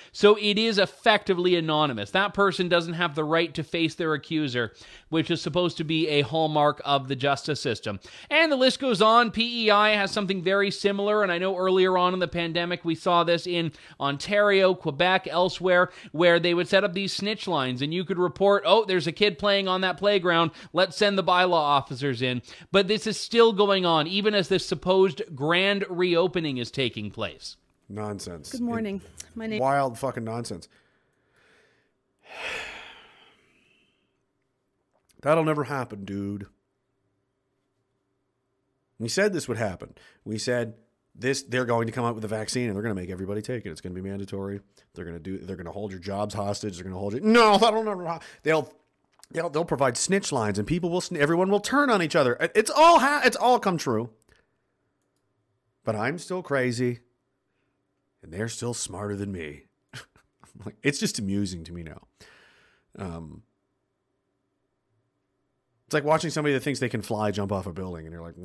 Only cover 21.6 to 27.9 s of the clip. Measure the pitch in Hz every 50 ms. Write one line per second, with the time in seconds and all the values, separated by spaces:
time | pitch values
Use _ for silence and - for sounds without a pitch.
21.6 | 147 143 143 135 127 - 139 120 143 139 127 113 131 127 123 123 - - - -
22.6 | - - - 196 202 180 220 208 - 220 196 - - - 226 233 233 226 208 185
23.6 | 208 202 196 190 180 170 165 156 147 170 190 202 202 214 214 202 160 - 190 175
24.6 | - - 185 147 - 180 190 190 190 190 143 - - - 160 123 143 156 170 180
25.6 | 190 196 202 196 196 185 180 170 185 180 170 165 180 180 - 180 160 147 131 123
26.6 | 120 - - 139 131 117 - 113 104 101 - 113 107 85 71 - - - - -
27.6 | _ _ _ _ _ -